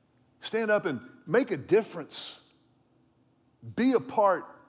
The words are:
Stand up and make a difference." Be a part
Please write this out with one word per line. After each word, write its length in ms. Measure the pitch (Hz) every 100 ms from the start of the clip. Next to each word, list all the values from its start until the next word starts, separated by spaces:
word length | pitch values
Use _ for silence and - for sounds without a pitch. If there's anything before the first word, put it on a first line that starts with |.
| _ _ _ _
Stand 280 | - 220 220
up 160 | 208 196
and 160 | 123 - - -
make 240 | 202 277
a 80 | 165
difference." 800 | - 196 220 - 143 - - - _ _ _ _ _ _ _ _ _ _ _ _ 117 107
Be 180 | 247
a 60 | 254
part 460 | - - 202 175 - -